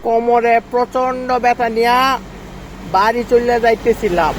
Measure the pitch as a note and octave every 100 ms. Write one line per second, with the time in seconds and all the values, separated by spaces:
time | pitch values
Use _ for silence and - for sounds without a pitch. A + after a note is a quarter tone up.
0 | A3+ A3+ A#3 A#3+ A#3 A#3 - B3 A#3+ B3+
1 | B3+ B3+ B3+ B3 A#3+ A#3+ A#3 A3+ A#3 B3
2 | C4 B3 - - - - - - - F#3
3 | G#3+ A#3+ A3+ A#3+ A#3+ A#3+ A3+ A3+ A#3+ A3
4 | G#3+ F3 D#3